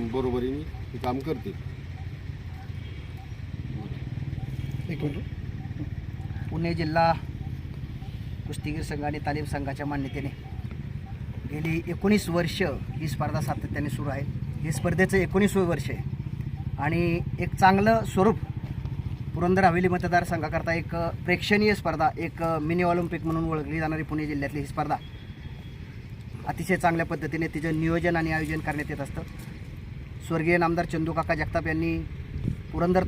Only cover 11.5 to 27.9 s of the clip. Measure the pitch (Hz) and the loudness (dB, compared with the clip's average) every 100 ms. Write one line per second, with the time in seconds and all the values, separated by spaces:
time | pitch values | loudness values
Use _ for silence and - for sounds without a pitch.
11.5 | 151 160 165 165 175 196 208 180 170 165 | -2 0 0 0 2 6 6 4 2 2
12.5 | - 175 131 - - 156 - 151 151 147 | 2 0 0 -4 -4 -2 0 0 0 0
13.5 | 147 - 147 143 - 139 135 139 - - | -2 -2 -2 -2 -2 -2 -2 -2 -4 -4
14.5 | - 151 - 180 160 185 196 175 190 202 | -4 -2 0 2 4 6 6 4 4 6
15.5 | 196 175 151 143 139 - - - - - | 6 4 2 0 -4 -4 -4 -6 -6 -6
16.5 | - - - 143 170 175 170 - - 170 | -4 -4 -2 2 4 4 2 0 -2 -2
17.5 | - 190 196 208 226 - 190 202 - - | 6 8 8 8 6 4 6 6 6 0
18.5 | - - - - - - - - 151 175 | -6 -6 -6 -4 -4 -4 -4 -4 0 4
19.5 | 185 190 170 180 180 175 175 170 165 147 | 8 8 6 4 4 4 4 4 -2 0
20.5 | 160 165 165 - 170 170 - - 175 - | 0 0 0 0 -2 -2 -2 0 2 4
21.5 | 208 214 196 170 151 156 139 165 - 165 | 6 6 4 2 2 2 2 -6 -2 0
22.5 | 160 156 170 180 175 175 165 160 160 165 | 0 2 4 4 4 2 -2 0 0 2
23.5 | 156 139 160 156 156 147 151 151 147 139 | 0 -2 -2 0 -2 -2 -2 0 -2 -2
24.5 | 147 139 - 147 135 - - - - - | -2 -4 -2 -2 -2 -4 -12 -12 -12 -10
25.5 | - - - - - - - - - - | -10 -12 -12 -12 -12 -12 -12 -12 -10 -6
26.5 | - 170 180 175 165 165 165 151 156 165 | -4 0 4 4 4 0 -2 -2 -2 -2
27.5 | 151 165 160 160 | -2 0 2 2